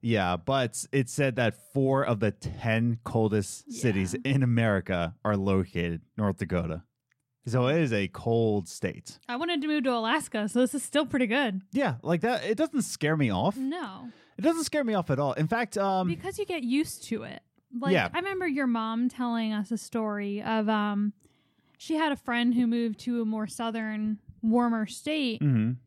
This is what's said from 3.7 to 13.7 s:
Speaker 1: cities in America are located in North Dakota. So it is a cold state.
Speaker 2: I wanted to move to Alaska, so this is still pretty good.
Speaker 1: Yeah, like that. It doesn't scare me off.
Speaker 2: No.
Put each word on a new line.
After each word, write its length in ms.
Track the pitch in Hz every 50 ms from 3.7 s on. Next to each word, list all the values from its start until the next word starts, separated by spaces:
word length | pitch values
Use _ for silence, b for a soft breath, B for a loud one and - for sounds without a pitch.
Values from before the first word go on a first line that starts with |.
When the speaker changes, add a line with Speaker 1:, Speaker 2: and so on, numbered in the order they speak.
| 247 -
Speaker 1:
cities 340 | - 123 101 98 95 90 87 - 247
in 180 | - 139 139
America 720 | 135 123 120 117 113 113 104 95 87 - 95 87 85 82 87 - _
are 140 | 107 104 101
located 560 | 95 98 98 95 92 90 - 87 85 87 85
in 60 | 82 - _ _ -
North 200 | 107 101 95 -
Dakota. 460 | 107 82 - 87 85 85 80 82 - _ _ _ _ _ _ _ _ _ _ _ _ -
So 200 | 110 131 120 127
it 100 | 147 170
is 100 | 160 135
a 160 | 113 104 98 90
cold 640 | - - - 117 117 117 117 110 107 104 90 -
state. 480 | - - - 95 - - - - - - _ -
Speaker 2:
I 80 | 240
wanted 260 | 247 320 339 349 311 269
to 40 | 311
move 160 | 302 302 247
to 80 | 262 247
Alaska, 540 | 233 220 220 254 311 285 - - 220 208 214
so 120 | - 240
this 160 | 254 254 -
is 80 | 285 -
still 240 | - - 285 311 240
pretty 180 | - 277 254
good. 360 | 208 220 240 285 233 190 190 - _
Speaker 1:
Yeah, 240 | - 269 285 214 131 117 -
like 180 | 135 170 175
that. 220 | 175 226 247 - -
It 120 | 180 220
doesn't 280 | 202 311 320 - 285 190
scare 340 | - - - - 147 160 156
me 140 | 143 120
off. 260 | 98 90 107 170 202 254
Speaker 2:
No. 520 | 262 269